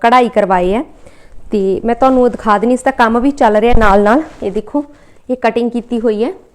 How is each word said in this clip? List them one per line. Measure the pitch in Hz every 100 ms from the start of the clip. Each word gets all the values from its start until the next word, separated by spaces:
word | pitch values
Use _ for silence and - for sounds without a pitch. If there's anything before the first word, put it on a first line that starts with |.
ਕਢਾਈ | 233 254 240
ਕਰਵਾਏ | 214 190 180 180
ਹੈ | 214 311 - - - - - -
ਤੇ | 208 190 185 226
ਮੈਂ | 240
ਤੁਹਾਨੂੰ | 262 254
ਉਹ | 247
ਦਿਖਾ | - 226 208
ਦਿੰਦੀ। | 226
ਇਸ | 254
ਦਾ | 269
ਕੰਮ | 262 226 233
ਵੀ | 269
ਚੱਲ | 277 233 214
ਰਿਹਾ | 233 233
ਨਾਲ | 214 202
ਨਾਲ। | 202 262 311 -
ਇਹ | 208
ਦੇਖੋ, | 202 202 294 285 - _ _ -
ਇਹ | 247
ਕਟਿੰਗ | 226 233 240
ਕੀਤੀ | 233 - 233
ਹੋਈ | 226 214
ਹੈ, | 254 381 _